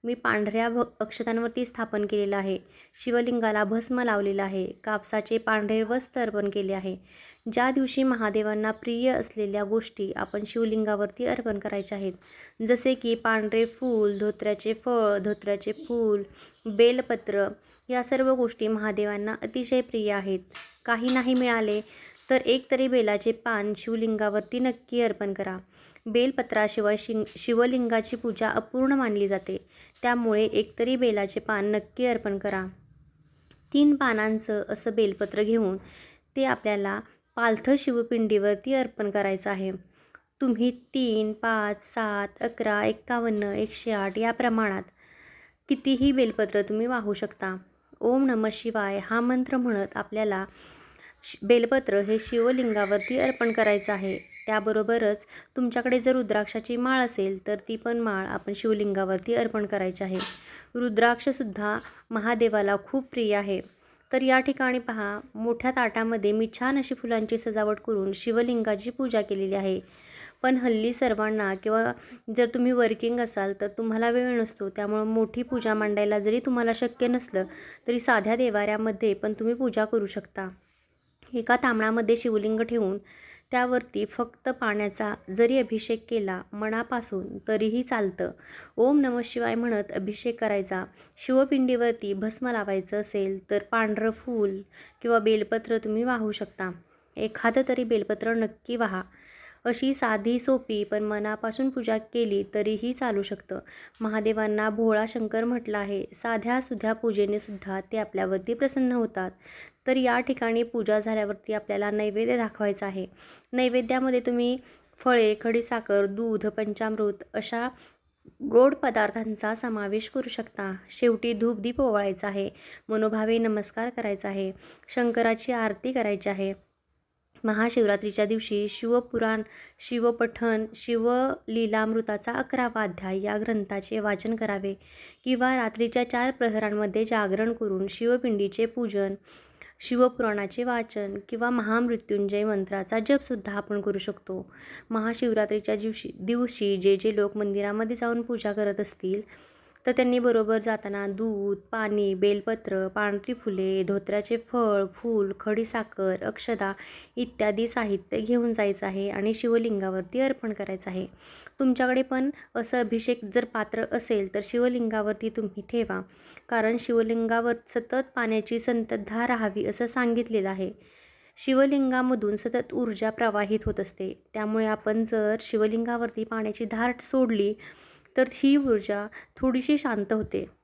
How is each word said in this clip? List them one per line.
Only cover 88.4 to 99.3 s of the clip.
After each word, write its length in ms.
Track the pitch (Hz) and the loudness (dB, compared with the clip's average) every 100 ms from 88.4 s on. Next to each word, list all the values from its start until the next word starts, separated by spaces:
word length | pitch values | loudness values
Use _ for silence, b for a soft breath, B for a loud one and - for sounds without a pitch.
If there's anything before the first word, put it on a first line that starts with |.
| B B B - | B B B 2
ओम 220 | 247 294 | 4 6
नमः 220 | 269 240 | 4 0
शिवाय 320 | 233 240 233 226 | -4 -4 -2 0
म्हणत 360 | 240 214 202 | 0 -2 -2
अभिषेक 480 | - 196 208 247 233 | -4 -4 -4 -4 -2
करायचा. 440 | 220 202 190 190 185 B B - | -2 -2 -2 -4 -6 B B -10
शिवपिंडीवरती 960 | - 262 269 277 254 247 240 233 202 | 2 4 4 4 4 4 2 0 -4
भस्म 340 | 196 214 226 254 | -2 -2 -4 -2
लावायचं 540 | 233 202 190 185 208 | -2 0 -2 -2 -4
असेल 380 | 208 202 190 190 - | -2 -2 -2 -4 -2
तर 140 | 208 202 | -2 0
पांढरं 400 | 226 220 208 220 | 0 0 0 -2
फूल 480 | 220 - 233 202 196 196 B B B | -2 -6 0 0 -2 -12 B B B
किंवा 180 | 233 233 | 2 4
बेलपत्र 580 | 214 220 208 226 226 226 | 4 2 2 -2 0 -2
तुम्ही 260 | 220 214 | 0 0
वाहू 280 | 247 247 214 | 0 0 -2
शकता. 400 | 208 202 - 185 180 _ b b - | -4 -8 -6 -8 -8 _ b b -6
एखादं 440 | 220 220 233 233 262 | -6 0 2 2 2
तरी 160 | 247 | 0
बेलपत्र 500 | 233 226 202 214 226 | 2 0 0 -2 0
नक्की 420 | 226 220 - - 240 | 0 -2 -4 -8 -2
वाहा. 260 | 220 190 185 B B | -2 -2 -8 B B